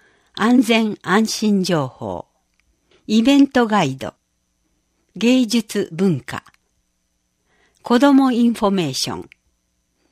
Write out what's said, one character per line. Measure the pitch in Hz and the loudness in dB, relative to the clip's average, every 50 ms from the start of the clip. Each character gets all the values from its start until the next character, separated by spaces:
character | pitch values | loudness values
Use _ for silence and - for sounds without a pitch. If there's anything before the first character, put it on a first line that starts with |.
| _ _ _ _ _ _ _ | _ _ _ _ _ _ _
安 | - 196 233 247 247 226 | -4 0 2 2 2 2
全 | 208 233 220 226 214 196 - - | 2 0 0 0 -2 -6 -8 -6
安 | - 185 220 220 214 | -2 -2 0 -2 -2
心 | - - 220 214 202 190 185 | -4 -4 -2 0 0 0 0
情 | 180 180 156 139 | 0 -2 -2 -2
報。 | 123 - - 120 101 90 85 - _ _ _ _ _ _ _ _ _ _ _ _ _ _ _ _ | -4 -8 -10 -10 -10 -10 -10 -14 _ _ _ _ _ _ _ _ _ _ _ _ _ _ _ _
イ | - 214 226 226 | -2 -2 0 2
ベ | 269 277 277 | 4 4 4
ン | 277 | 4
ト | 277 - 247 240 214 | 4 2 0 0 2
ガ | 214 208 165 | 0 0 0
イ | 135 135 | -2 -4
ド。 | 131 - 90 - _ _ _ _ _ _ _ _ _ _ _ _ _ _ _ _ _ _ _ _ | -8 -12 -14 -14 _ _ _ _ _ _ _ _ _ _ _ _ _ _ _ _ _ _ _ _
芸 | 175 208 240 254 254 247 | -2 0 2 2 2 2
術 | 208 233 233 220 - - 208 - - 165 | 0 -2 -2 -4 -4 -6 -6 -6 -6 -4
文 | 160 190 196 160 127 | -2 0 0 0 -2
化。 | - - - - - _ _ _ _ _ _ _ _ _ _ _ _ _ _ _ _ _ _ _ _ _ _ _ _ _ _ _ - | -4 -10 -12 -14 -14 _ _ _ _ _ _ _ _ _ _ _ _ _ _ _ _ _ _ _ _ _ _ _ _ _ _ _ -4
子 | - 240 247 | -2 2 2
ど | 277 285 277 | 4 4 4
も | 269 269 262 247 | 4 4 2 2
イ | 233 240 | 2 0
ン | 233 220 | 0 0
フ | - 220 | 0 -2
ォ | 196 196 | 0 0
メ | 190 170 139 | 0 -2 -4
ー | 131 | -4
シ | - - 135 92 | -6 -8 -8 -8
ョ | 87 | -10
ン。 | - - _ _ _ _ _ _ _ _ _ _ _ _ _ _ _ _ | -14 -16 _ _ _ _ _ _ _ _ _ _ _ _ _ _ _ _